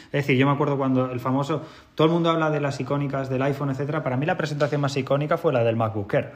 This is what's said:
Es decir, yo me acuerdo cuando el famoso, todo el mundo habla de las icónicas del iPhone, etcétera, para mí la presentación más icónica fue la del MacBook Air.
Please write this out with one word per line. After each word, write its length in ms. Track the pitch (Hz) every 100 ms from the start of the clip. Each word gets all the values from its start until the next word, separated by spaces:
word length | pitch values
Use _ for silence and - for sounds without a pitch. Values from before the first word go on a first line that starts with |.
| -
Es 60 |
decir, 260 | 143 139 127
yo 80 | 139
me 60 |
acuerdo 260 | 143 143 139
cuando 340 | 135 127 127
el 80 | 120
famoso, 420 | 127 135 143 151 - - -
todo 120 | - 165
el 60 |
mundo 180 | 170 165
habla 200 | 165 156
de 100 | 147
las 200 | 143 127
icónicas 480 | 131 143 143 135 131
del 140 | 127
iPhone, 260 | 139 139 143
etcétera, 340 | 135 143 156
para 140 | 160 127
mí 80 |
la 140 | 160 180
presentación 420 | 151 147 143 147
más 160 | 139 139
icónica 400 | 127 139 151 170
fue 160 | 160
la 100 | 123
del 140 | 117 113
MacBook 380 | 110 104 98
Air. 180 | 139 -